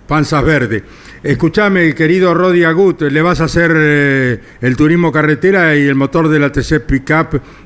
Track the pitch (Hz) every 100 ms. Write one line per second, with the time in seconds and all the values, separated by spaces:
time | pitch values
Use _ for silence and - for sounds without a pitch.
0 | - 151 147 151 135 151 117 104 - -
1 | - - 143 127 160 208 208 185 170 143
2 | 160 185 180 165 180 175 165 165 196 160
3 | 147 147 170 156 160 170 170 160 151 147
4 | 143 135 127 110 - - 123 123 151 175
5 | 165 151 156 147 185 196 165 147 143 135
6 | 139 165 160 151 143 139 123 156 151 139
7 | - 156 160 143 - -